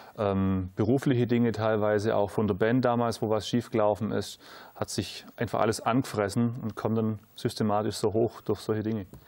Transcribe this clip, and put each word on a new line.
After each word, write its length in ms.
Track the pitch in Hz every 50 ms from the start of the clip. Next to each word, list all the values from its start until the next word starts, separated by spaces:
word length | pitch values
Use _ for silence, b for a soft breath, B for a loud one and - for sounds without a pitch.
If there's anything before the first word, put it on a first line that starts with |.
| B B B -
ähm, 520 | 107 101 98 95 95 95 95 95 92 92 - -
berufliche 500 | 110 101 127 139 - 147 131 120 120 110
Dinge 240 | 120 117 120 117
teilweise, 640 | 104 107 110 110 110 107 104 107 107 107 101 110 110
auch 140 | 104 104 98
von 180 | - - 110 101
der 80 | 101
Band 280 | 92 110 110 120 131 120
damals, 380 | 123 120 120 120 117 110 -
wo 80 | - 107
was 180 | 110 107 101 -
schiefgelaufen 640 | - 120 113 - - 113 107 104 107 95 113 101
ist. 280 | - 107 101 - - - B B B B B B B
Hat 140 | - 104 -
sich 360 | - - 98 - - - - - - -
einfach 220 | 120 113 - 113
alles 220 | 107 110 110 -
angefressen 760 | - 120 117 131 127 - - 104 104 98 98 120 117 120 120 123
und 140 | - 110 101
kommt 220 | - - 117 110 113
dann 220 | 113 110 110 107 - - -
systematisch 600 | - - 123 - - 117 107 101 104 107 110 101
so 180 | - - 107 95
hoch 280 | 113 120 113 - -
durch 180 | - - 107 -
solche 240 | - - 107 107 104
Dinge. 220 | 107 110 107 95 - - B B